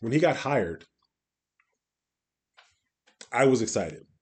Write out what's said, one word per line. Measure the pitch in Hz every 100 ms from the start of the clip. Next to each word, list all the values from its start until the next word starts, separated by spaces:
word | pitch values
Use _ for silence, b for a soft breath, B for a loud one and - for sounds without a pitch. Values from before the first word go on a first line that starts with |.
when | 113
he | 143
got | 170 -
hired, | 135 143 87 82 - _ _ _ _ _ _ _ _ _ _ _ _ _ _ _ _ - _ _ _ _ _ _ -
I | 120 135
was | 127
excited | 110 113 85 78 - _